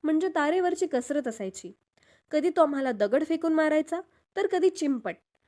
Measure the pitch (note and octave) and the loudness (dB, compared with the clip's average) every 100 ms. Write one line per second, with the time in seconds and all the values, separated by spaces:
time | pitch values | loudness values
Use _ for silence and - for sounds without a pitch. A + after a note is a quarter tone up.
0 | D4+ D#4 F4+ D#4+ D4 F4 F4+ F4 F4 B3+ | 0 0 0 0 0 2 0 0 -2 -2
1 | B3 D4 B3+ A3+ F#3+ - F#3 G3+ _ _ | -2 -4 -4 -6 -10 -10 -16 -20 _ _
2 | _ _ _ D4+ D#4 D#4+ D#4 C#4+ C4+ A3 | _ _ _ 0 0 4 2 2 -2 0
3 | G#3 B3 D#4 D#4+ E4 D#4 D#4 D4+ D#4 E4 | 2 2 0 0 0 2 2 2 0 -4
4 | F#4 _ _ - G4 F#4 F4+ F#4 D4 C4 | -8 _ _ -4 -2 2 2 2 -2 -2
5 | G3 F3 _ _ | -4 -10 _ _